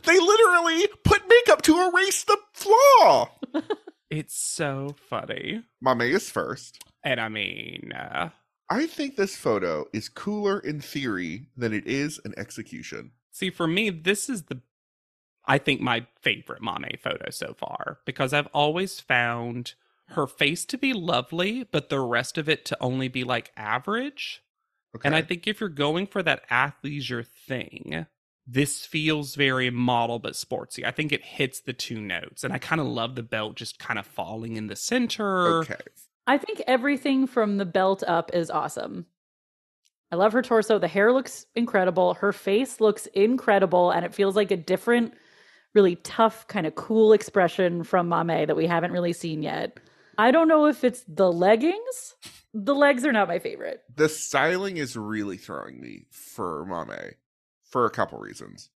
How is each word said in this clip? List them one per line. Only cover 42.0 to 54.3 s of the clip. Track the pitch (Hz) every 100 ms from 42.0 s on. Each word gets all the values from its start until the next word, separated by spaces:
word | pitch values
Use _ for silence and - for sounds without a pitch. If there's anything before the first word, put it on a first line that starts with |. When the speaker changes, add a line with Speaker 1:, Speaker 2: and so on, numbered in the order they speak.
| 180 175
Speaker 2:
Her | 202
face | 196 196 208 262 -
looks | 220 208 -
incredible. | 196 214 254 - 202 185 180 180
And | 175
it | 175
feels | - 196 202
like | 202
a | 185
different, | 160 - 233 240 226 - _ _ _ _ _
really | 214 190 175
tough, | - - 226 - -
kinda | 208 156
cool | - - 220 214
expression | 214 - 202 170 - 180 170
from | 165 185 175
Mame | 170 170 160 151
that | 156
we | 165
haven't | 170 175
really | 175 175
seen | 170 170 156
yet. | 143 156 - - _ _ _ -
I | 233
don't | 311 320
know | 302 302
if | 254
it's | 247 - -
the | 156 185
leggings. | 170 185 226 311 415 508 - - - - - _
The | 214 196 285
legs | 285 247 285
are |
not | 220 175
my | 170
favorite. | - - - - _ 120
Speaker 1:
The | 156
styling | 156 -